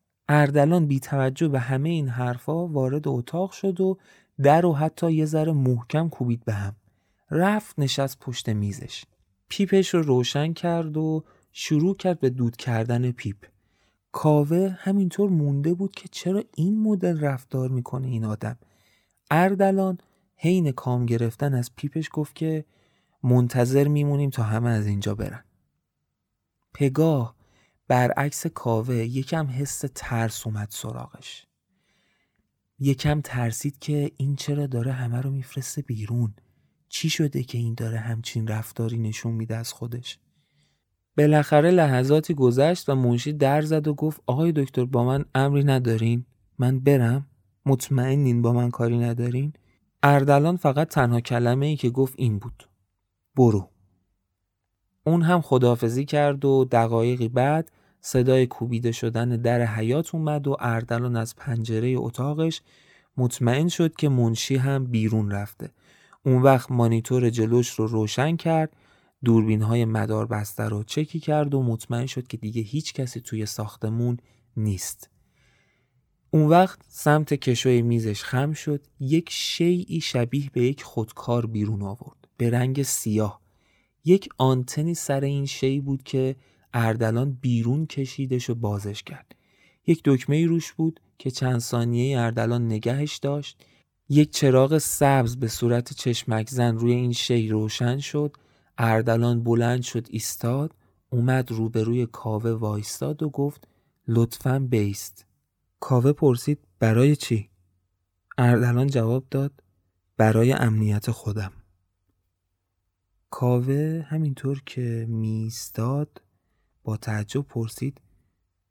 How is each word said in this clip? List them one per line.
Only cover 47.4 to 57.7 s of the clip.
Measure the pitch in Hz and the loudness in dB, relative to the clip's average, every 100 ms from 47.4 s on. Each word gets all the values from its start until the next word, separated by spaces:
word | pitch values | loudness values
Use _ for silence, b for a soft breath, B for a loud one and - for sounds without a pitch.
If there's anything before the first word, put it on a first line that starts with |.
| _ _ 139 | _ _ 0
مطمئنین | 131 - 135 127 139 135 120 | 0 0 -2 0 2 2 2
با | 117 | 2
من | 120 120 | 2 0
کاری | 120 117 120 | 0 0 0
ندارین؟» | 120 117 120 123 147 - b b _ - | -2 -2 -4 -2 -4 -8 b b _ 0
اردلان | 143 143 139 143 156 180 | 4 4 6 4 4 2
فقط | 151 135 156 | 0 0 0
تنها | - 123 120 | 2 2 2
کلمه‌ای | 113 120 120 127 147 147 | 0 0 2 2 0 0
که | 123 | -2
گفت | 127 131 - | 0 -2 0
این | 123 104 | -2 -2
بود: | 117 - - _ _ _ _ _ _ - | -6 -16 -20 _ _ _ _ _ _ 4
«برو.» | 123 104 90 _ _ _ _ _ _ _ _ _ _ _ _ _ | 4 4 -2 _ _ _ _ _ _ _ _ _ _ _ _ _
اون | - 170 | 0 2
هم | 165 180 | 4 2
خداحافظی | 151 127 123 120 113 120 | 4 4 4 4 0 -2
کرد | 143 147 143 139 | -2 0 2 2
و | 139 135 | 2 4
دقایقی | 127 120 113 117 120 123 113 | 4 2 2 2 0 0 -2
بعد | 123 131 156 165 | 0 2 0 -4